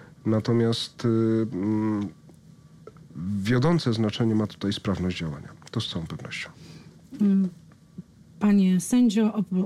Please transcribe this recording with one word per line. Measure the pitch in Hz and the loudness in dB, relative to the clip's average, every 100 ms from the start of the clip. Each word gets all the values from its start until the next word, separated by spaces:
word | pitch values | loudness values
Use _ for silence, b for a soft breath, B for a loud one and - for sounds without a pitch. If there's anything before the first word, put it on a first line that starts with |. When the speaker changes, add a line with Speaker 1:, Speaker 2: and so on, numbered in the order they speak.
| B B 107 | B B -2
Speaker 1:
Natomiast, | 110 107 117 113 113 - - 117 | -2 2 2 2 0 -6 -4 0
y, | 113 113 113 110 | 2 2 0 0
mm, | 90 104 107 107 104 98 - - - - - - - - - - 71 90 101 | -2 -2 0 0 -2 -4 -10 -20 -20 -20 -20 -20 -20 -20 -20 -18 -10 -6 -4
wiodące | 98 123 156 170 123 | 0 2 4 2 2
znaczenie | 113 110 - 113 107 | 0 0 0 2 2
ma | 104 | 0
tutaj | - 98 | -2 -4
sprawność | 110 104 90 90 87 | -4 -4 -2 -2 -4
działania. | 80 69 - - - | -6 -8 -14 -20 -10
To | 120 | -8
z | - | -6
całą | 90 80 | -8 -8
pewnością. | 80 - - - - B B B B - - | -10 -12 -12 -14 -16 B B B B -18 -2
Speaker 2:
Mm. | 202 196 185 - - - - - - - - - | 2 2 0 -6 -20 -20 -20 -20 -20 -20 -20 -2
Panie | 208 202 185 185 | 2 4 4 2
sędzio, | - 247 240 202 214 | 2 4 4 4 0
ob-, | 214 180 185 | 0 -2 -2